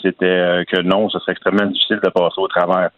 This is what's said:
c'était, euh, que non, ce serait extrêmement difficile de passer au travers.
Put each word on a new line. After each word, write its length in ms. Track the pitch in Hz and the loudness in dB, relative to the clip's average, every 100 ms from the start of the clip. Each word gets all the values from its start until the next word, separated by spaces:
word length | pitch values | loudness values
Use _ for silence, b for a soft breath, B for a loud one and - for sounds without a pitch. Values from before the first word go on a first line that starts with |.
c'était, 240 | 92 - 92 | -2 0 0
euh, 380 | 90 90 87 | 2 2 0
que 180 | 87 92 | 0 0
non, 260 | 90 98 104 | 2 0 0
ce 100 | - | -4
serait 140 | - | -6
extrêmement 340 | 90 95 98 101 | -4 0 0 0
difficile 320 | 98 - 107 | -2 -2 0
de 60 | 92 | 0
passer 300 | 90 87 - | 2 0 -2
au 80 | 95 | -2
travers. 420 | 90 87 92 87 | 0 0 0 -2